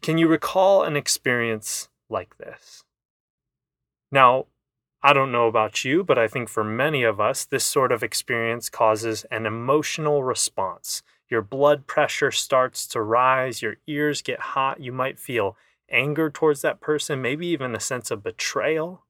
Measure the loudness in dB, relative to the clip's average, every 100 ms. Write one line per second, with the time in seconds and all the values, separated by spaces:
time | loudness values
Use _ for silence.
0 | 0 2 4 4 2 2 6 6 4 -2
1 | -2 -2 0 0 0 -4 -6 -10 -10 _
2 | _ -8 -8 _ -16 -16 _ -20 _ _
3 | _ _ _ _ _ _ _ _ _ _
4 | _ 6 8 6 -2 _ _ _ _ _
5 | 0 0 0 2 2 2 0 -2 -2 -2
6 | 2 2 2 -2 -8 -4 -4 -2 -2 0
7 | 0 0 -2 -2 -4 -4 0 0 2 0
8 | -2 -6 -4 -4 -2 -4 -8 0 2 2
9 | -2 -6 -6 -6 -4 -4 0 0 0 -4
10 | 0 0 0 -2 -4 -2 -6 -6 -10 -10
11 | _ _ _ -4 -4 2 4 4 0 0
12 | 0 2 -2 0 0 2 2 -2 -8 -4
13 | 0 4 4 4 0 -4 -6 -8 -8 -2
14 | -2 -2 -6 -8 -6 -2 -2 -2 -10 -4
15 | -4 -6 -4 0 0 -2 _ _ _ 0
16 | 0 0 -2 2 2 2 0 -2 -2 -2
17 | -2 -4 -2 -4 -2 -4 -2 -6 -4 -6
18 | -6 -6 -8 -6 -6 -2 0 0 -4 -10
19 | _